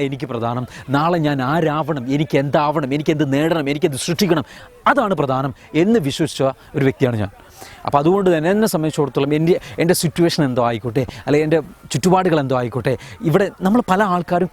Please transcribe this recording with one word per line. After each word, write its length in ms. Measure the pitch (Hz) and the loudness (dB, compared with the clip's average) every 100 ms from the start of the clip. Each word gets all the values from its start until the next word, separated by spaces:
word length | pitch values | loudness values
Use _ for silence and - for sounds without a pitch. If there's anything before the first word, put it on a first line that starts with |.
| 139 | 0
എനിക്ക് 200 | 139 131 | -4 -8
പ്രധാനം, 340 | 120 117 120 123 - - 139 | -4 -4 -4 -6 -10 -4 0
നാളെ 240 | 160 175 147 | 2 0 0
ഞാൻ 100 | 139 127 | 0 0
ആരാവണം, 540 | 160 160 147 143 147 120 143 | 0 0 -2 -2 -4 -2 -2
എനിക്ക് 220 | 156 147 | 0 0
എന്താവണം, 460 | 139 160 147 151 131 147 | 2 0 0 0 -2 -2
എനിക്ക് 160 | 151 151 | 0 0
എന്ത് 120 | 147 135 | 0 0
നേടണം, 300 | 156 165 139 | 0 0 -2
എനിക്ക് 140 | 147 170 | 0 -2
എന്ത് 100 | 127 - | -2 -4
സൃഷ്ടിക്കണം, 400 | 170 196 160 - - - - - | 0 0 0 -2 -10 -20 -4 0
അതാണ് 240 | 277 214 165 | 2 2 0
പ്രധാനം 320 | 143 131 139 - - 151 | 0 -2 -4 -8 -4 0
എന്ന് 160 | 185 233 139 | 2 2 0
വിശ്വസിച്ച 340 | - 156 - 135 127 - 151 | -2 -4 0 -2 -2 -6 0
ഒരു 80 | 135 | 0
വ്യക്തിയാണ് 280 | - 131 113 | 2 0 0
ഞാൻ. 80 | 98 - - - - - - | -4 -8 -20 -20 -20 -14 -2
അപ്പോൾ 120 | 143 | 2
അതുകൊണ്ട് 280 | 151 196 185 | 4 2 2
തന്നെ 160 | 160 160 | 2 2
എന്നെ 160 | 208 220 | 2 2
സംബന്ധിച്ചിടത്തോളം 580 | 170 156 151 139 143 139 151 | 0 -2 -2 -2 0 0 2
എൻ്റെ, 180 | 165 190 - - | 2 0 -2 -2
എൻ്റെ 120 | 170 175 | 2 2
സിറ്റുവേഷൻ 400 | 165 - 170 - 143 | 0 0 0 2 0
എന്തോ 160 | 123 117 | 2 0
ആയിക്കോട്ടെ, 340 | 117 123 117 127 - | 0 -4 -4 -4 -6
അല്ലെങ്കിൽ 220 | - 143 156 | -2 0 2
എൻ്റെ 120 | 160 - - - | 0 -2 -10 -6
ചുറ്റുപാടുകൾ 460 | - 185 185 185 160 | -2 2 4 4 2
എന്തോ 120 | 135 127 | 0 -2
ആയിക്കോട്ടെ, 320 | 120 127 123 120 - - 165 | -2 -4 -2 -4 -6 -8 0
ഇവിടെ 180 | 160 190 - 185 | 0 0 -2 0
നമ്മൾ 140 | 233 - | 0 2
പല 100 | 185 208 | 0 0
ആൾക്കാരും 340 | 180 165 175 180 | -2 0 -2 -2